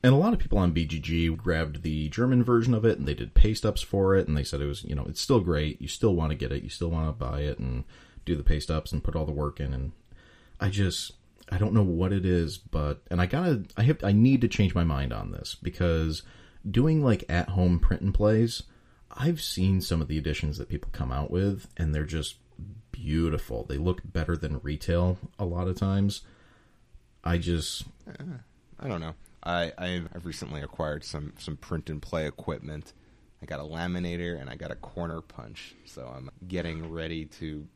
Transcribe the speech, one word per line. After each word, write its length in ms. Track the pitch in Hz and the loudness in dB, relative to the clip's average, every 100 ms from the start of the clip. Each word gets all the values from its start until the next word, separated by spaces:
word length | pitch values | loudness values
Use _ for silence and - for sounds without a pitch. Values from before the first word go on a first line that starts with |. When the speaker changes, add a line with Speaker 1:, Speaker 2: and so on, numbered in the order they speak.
Speaker 1:
And 100 | 127 | 8
a 40 | 135 | 6
lot 160 | 196 | 6
of 60 | 226 | 2
people 180 | - 101 | 2 4
on 140 | 90 | 4
B 120 | 80 80 | 2 0
G 140 | 80 | -2
G 300 | 78 82 82 | -2 2 2
grabbed 520 | 80 - 80 80 73 | 0 0 0 -2 -4
the 280 | 80 76 76 | -4 -2 -2
German 340 | 90 123 127 | 0 4 4
version 300 | 120 120 117 | 6 4 4
of 100 | 113 110 | 4 4
it, 140 | 98 | 2
and 80 | 69 | -2
they 60 | 71 | -4
did 180 | 58 | 4
paste 320 | - 104 107 107 | 8 8 6 0
ups 160 | - | -2
for 340 | - 98 95 95 | -2 2 4 4
it, 120 | 76 | 2
and 100 | 73 | 0
they 60 | |
said 160 | 69 71 | -2 -4
it 40 | 71 | -4
was, 160 | 71 | -6
you 100 | - 71 | -6 -6
know, 100 | - | -6
it's 140 | - | -8
still 180 | - 127 | 2 2
great. 420 | 87 76 76 - | 4 0 0 -4
You 60 | - | -10
still 260 | - 113 | 0 2
wanna 220 | 87 78 73 | 2 0 -2
get 160 | 64 | -4
it. 100 | 71 | -4
You 80 | - | -6
still 200 | - 85 | -6 -4
wanna 220 | 82 78 | -2 -2
buy 280 | 57 60 71 | -4 -4 -4
it 160 | 73 65 | -4 -4
and 260 | 64 62 - - - - - | -4 -4 -8 -14 -20 -14 -4
do 100 | 80 | 0
the 80 | |
paste 260 | 73 78 - | 4 2 0
ups 220 | 78 - | -4 -2
and 120 | 73 | -4
put 120 | - 80 | -2 -2
all 100 | 76 | -4
the 60 | |
work 280 | 73 73 - | -2 -4 -4
in. 120 | 69 | -6
And 200 | 67 69 - _ - - - _ - | -4 -6 -10 _ -20 -20 -20 _ -4
I 100 | 101 | -2
just, 440 | 98 95 - - - _ _ - | 0 0 -2 -10 -14 _ _ -6
I 80 | 90 | 0
don't 160 | 107 | 4
know 100 | 107 | 4
what 280 | 95 82 92 | 4 2 2
it 120 | 98 90 | 2 2
is, 320 | 90 82 - | 2 2 -6
but, 420 | - 78 73 71 - | -6 -2 -2 -4 -4
and 100 | 87 | 0
I 40 | 90 | 2
gotta, 380 | 139 180 127 92 - | 2 2 0 -2 2
I 60 | |
have, 200 | 117 160 | 2 4
I 80 | 101 | 4
need 300 | 101 123 135 | 6 8 6
to 60 | 117 | 2
change 260 | - 98 90 | 4 2 4
my 80 | |
mind 300 | 85 69 67 | 2 0 -2
on 180 | 55 50 | -4 -8
this, 240 | 50 50 - | -8 -10 -8
because 680 | - - 87 80 80 78 - - - - - | -8 0 2 2 0 -4 -10 -20 -20 -12 -2
doing, 320 | 101 151 160 | 2 4 4
like, 200 | 139 107 - | 4 2 2
at-home 500 | 85 - 92 90 87 | -2 0 2 4 6
print 240 | - - | 6 4
and 100 | 98 | 2
plays, 500 | - 104 110 117 - - - _ _ - | 4 4 4 2 0 -12 -20 _ _ -20
I've 300 | - 139 165 | -2 0 0
seen 400 | - - 95 95 | -4 0 2 2
some 180 | - 82 | 2 -2
of 80 | 76 | 0
the 80 | 78 | -2
editions 380 | 76 76 76 73 | -2 -2 -4 -4
that 100 | 60 | -6
people 200 | - - | -6 -6
come 200 | - 64 | -4 -4
out 200 | 65 73 | -4 -2
with, 360 | - 101 98 - - | 0 2 0 -8 -4
and 180 | 80 76 | -2 0
they're 80 | 76 | -2
just 300 | 80 73 - _ - 98 107 - | -4 -6 -10 _ -18 -16 -16 -16
beautiful. 720 | - 120 80 82 76 - 57 52 | -10 -2 0 2 0 -4 -8 -6
They 100 | 69 | -2
look 240 | 85 90 - | -2 -2 -4
better 320 | - 80 80 | -4 -2 -2
than 220 | 76 71 | -2 -4
retail 560 | 71 73 - 85 90 90 - - | -4 -6 0 2 2 0 -8 -8
a 60 | 92 | -6
lot 220 | 85 90 | -2 -4
of 80 | 90 | -2
times. 460 | 98 98 101 - - - _ _ _ _ _ - _ _ | 0 2 2 0 -12 -20 _ _ _ _ _ -20 _ _
I 160 | 85 85 | 0 0
just 440 | 85 85 76 - - - - | 2 -2 -2 -8 -12 -16 -20
Speaker 2:
Uh, 160 | - 160 135 - _ _ - | -14 -12 -12 -14 _ _ -12
I 80 | 139 | -6
don't 140 | 92 | -6
know. 140 | 80 80 - - | -6 -12 -18 -12
I, 280 | 85 87 82 - | -4 -2 -2 -4
I've, 320 | 90 90 82 | -4 -4 -6
I've 120 | 87 85 | -10 -10
recently 360 | 78 - 76 | -10 -10 -8
acquired 440 | 71 - 78 76 - | -10 -6 -4 -4 -8
some, 260 | 76 73 - | -10 -10 -12
some 160 | - 73 | -12 -12
print 340 | - 82 - | -6 -8 -6
and 120 | 76 | -10
play 260 | - 82 76 | -6 -6 -6
equipment. 640 | - - 78 - 76 - - _ _ _ _ | -6 -10 -10 -10 -14 -14 -20 _ _ _ _
I 40 | 87 | -12
got 140 | 73 | -10
a 20 | |
laminator 800 | 76 82 87 90 87 85 85 85 | -8 -6 -4 -2 -4 -4 -6 -6
and 80 | 67 | -10
I 60 | - | -12
got 160 | - | -12
a 40 | - | -12
corner 460 | - - 85 82 | -12 -8 -8 -8
punch, 540 | - - 57 - - - - | -12 -18 -16 -18 -20 -20 -20
so 200 | - 62 | -16 -16
I'm 160 | 65 65 - 90 | -14 -16 -18 -8
getting 420 | 90 85 80 82 | -6 -6 -8 -8
ready 340 | 82 80 82 78 | -8 -8 -8 -10
to 400 | - 80 76 73 | -12 -10 -10 -14